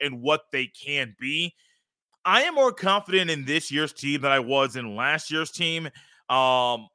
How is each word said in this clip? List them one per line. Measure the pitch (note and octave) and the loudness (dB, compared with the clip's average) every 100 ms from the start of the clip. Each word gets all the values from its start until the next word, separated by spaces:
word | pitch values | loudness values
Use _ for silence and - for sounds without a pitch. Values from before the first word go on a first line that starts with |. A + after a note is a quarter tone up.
and | C#3+ B2 | -6 -4
what | C3 D3+ - | 0 0 0
they | C3+ C3 | -4 -4
can | - C#3+ C#3+ B2 G2 | -8 -8 -6 -6 -8
be, | C3 D3+ E3+ _ _ _ _ _ _ _ F3+ | -6 -4 -4 _ _ _ _ _ _ _ 2
I | G#3+ | 4
am | E4 | 4
more | D4+ C4 | 4 2
confident | B3 F#3+ G3+ G3+ F#3+ F3 | 2 0 0 2 0 2
in | D3+ C3 | -2 0
this | D#3 - | -2 0
year's | C#3 D3+ | -2 -2
team | - C#3+ C#3+ | -4 -4 -2
than | C#3 | 2
I | C3+ | 2
was | A#2+ C#3 C3+ B2+ | 2 2 2 -2
in | A#2 G#2 | -8 -4
last | C3 D#3 - | -2 -2 -2
year's | D#3 D#3 | -4 -4
team. | - E3+ E3 D#3+ - _ _ - | -4 -4 -4 -8 -14 _ _ -2
Um, | B2+ C3 B2+ B2 A#2 A2 | 2 4 4 2 -2 -6